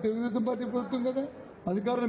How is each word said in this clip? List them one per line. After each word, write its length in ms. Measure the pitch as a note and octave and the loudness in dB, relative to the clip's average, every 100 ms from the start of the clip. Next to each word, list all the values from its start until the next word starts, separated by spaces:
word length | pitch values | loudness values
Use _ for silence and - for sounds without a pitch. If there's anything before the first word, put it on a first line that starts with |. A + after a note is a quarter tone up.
| G#3+ | 2
తెలుగుదేశం 380 | A3+ A#3+ A3+ A3+ | 2 0 0 2
పార్టీ 160 | A#3 A#3 | 0 0
ప్రభుత్వం 300 | B3 G3+ B3+ B3 | -2 0 0 0
కదా, 140 | B3+ C#4 - - - - | 0 -2 -6 -16 -8 -2
అధికారులు 360 | F#3+ G#3 B3 | 0 2 2